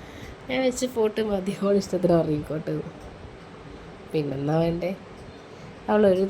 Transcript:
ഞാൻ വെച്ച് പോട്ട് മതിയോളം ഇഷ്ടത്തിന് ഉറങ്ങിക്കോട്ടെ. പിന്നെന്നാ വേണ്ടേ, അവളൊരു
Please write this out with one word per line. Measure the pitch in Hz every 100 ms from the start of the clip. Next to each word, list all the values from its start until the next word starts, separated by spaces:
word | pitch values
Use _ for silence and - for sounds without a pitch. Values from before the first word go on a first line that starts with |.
| - - - - -
ഞാൻ | 254 262
വെച്ച് | 247 247
പോട്ട് | 240 214 214 214
മതിയോളം | 196 185 190 196 202
ഇഷ്ടത്തിന് | 196 180 175 170
ഉറങ്ങിക്കോട്ടെ. | 156 151 147 151 156 151 160 - - - - - - - - - - - -
പിന്നെന്നാ | 160 143 135 143 160
വേണ്ടേ, | 170 170 175 190 - - - - - - - - -
അവളൊരു | 214 202 185